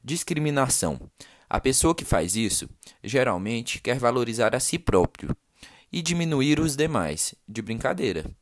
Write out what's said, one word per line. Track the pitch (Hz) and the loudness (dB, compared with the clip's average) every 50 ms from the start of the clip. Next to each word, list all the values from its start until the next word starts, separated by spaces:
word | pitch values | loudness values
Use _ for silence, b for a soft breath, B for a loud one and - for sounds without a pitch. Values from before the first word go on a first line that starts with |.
| - | -6
Discriminação. | 117 156 170 - - 170 151 151 151 143 139 135 127 - - - 82 69 64 - - _ B B B B B B | -4 -4 -4 -2 -2 -2 0 0 0 2 2 2 2 2 2 2 -2 -4 -6 -10 -18 _ B B B B B B
A | B - 101 | B -4 0
pessoa | - 131 131 - - 160 160 | 2 2 2 4 4 4 2
que | - - | 2 0
faz | - 117 90 80 90 95 | 0 2 2 2 0 0
isso, | 113 113 98 - - - - - _ B B B B - | 0 0 0 -2 -4 -4 -8 -18 _ B B B B -10
geralmente, | 107 120 135 127 123 95 87 95 107 117 117 120 - - - | -2 0 2 2 2 0 -2 -2 -4 -4 -4 -4 -6 -8 -4
quer | - - 123 135 | -2 -2 -2 2
valorizar | 120 120 123 123 120 117 113 113 123 110 123 | 2 2 2 2 -2 -2 0 0 0 2 2
a | 127 | 0
si | - - - 170 | -2 -2 -2 -2
próprio | - - 104 92 87 - _ - - - - _ _ _ B B B B B B B B | -2 4 4 4 4 4 _ -10 -8 -8 -8 _ _ _ B B B B B B B B
e | - 170 | -8 -4
diminuir | 165 165 175 170 170 165 151 139 131 147 151 151 | -2 0 0 0 0 2 2 2 4 4 4 4
os | 160 160 139 | 2 0 2
demais, | 139 156 165 151 110 85 76 76 82 - - - _ _ | 0 0 0 2 0 0 -2 -2 -2 -4 -6 -6 _ _
de | - 107 113 | -10 -10 -8
brincadeira. | 110 107 113 117 - 127 - 180 160 113 87 80 - - - _ | -6 -6 -6 -2 -2 -2 -2 0 -2 -2 -2 -2 -6 -8 -14 _